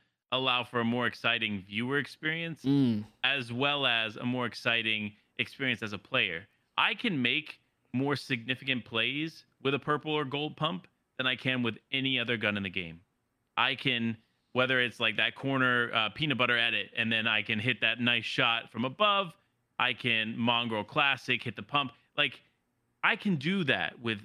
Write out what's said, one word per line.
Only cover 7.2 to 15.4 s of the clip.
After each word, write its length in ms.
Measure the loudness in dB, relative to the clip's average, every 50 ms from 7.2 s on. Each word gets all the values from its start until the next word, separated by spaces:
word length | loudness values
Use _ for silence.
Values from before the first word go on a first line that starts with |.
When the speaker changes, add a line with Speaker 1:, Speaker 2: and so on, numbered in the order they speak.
Speaker 1:
make 380 | 2 2 2 0 -2 -6 -14 -20 _ _ _ _ _ _ -2
more 220 | -2 0 0 0
significant 720 | -2 -2 -4 -4 -4 -2 -6 -6 -4 -4 -4 -4 -4 -4
plays 600 | -4 -2 -2 -2 -2 -2 -4 -6 -6 -8 -14 -20 _ _ _ -2
with 100 | 0 0
a 60 | 0
purple 320 | -2 -2 -2 -2 -2 -2
or 120 | -2 -2 -2
gold 300 | -2 -4 -4 -6 -6 -6
pump 320 | -4 -4 -4 -4 -6 -12 _ _ _ _ _ _
than 80 | -2 0
I 100 | 0 0
can 280 | 0 0 0 0 2 0
with 160 | 0 -2 -4 -8 _
any 280 | -4 -2 0 0 0 0
other 180 | 0 0 0
gun 200 | 0 0 0 0
in 60 | 0 -4
the 60 | -4
game. 320 | -4 -6 -6 -8 -12 -16 _ _ _ _ _ _ _ _ _ _ _
I 160 | 0 0 0 0
can, 440 | 0 -2 -2 0 0 -2 -2 -4 -6 _ _ _ _ _ _ 2
whether 260 | 2 2 4 4 2
it's, 200 | 2 0 0 0
like, 180 | 0 0 2
that 160 | 2 0 0 -2
corner, 560 | -4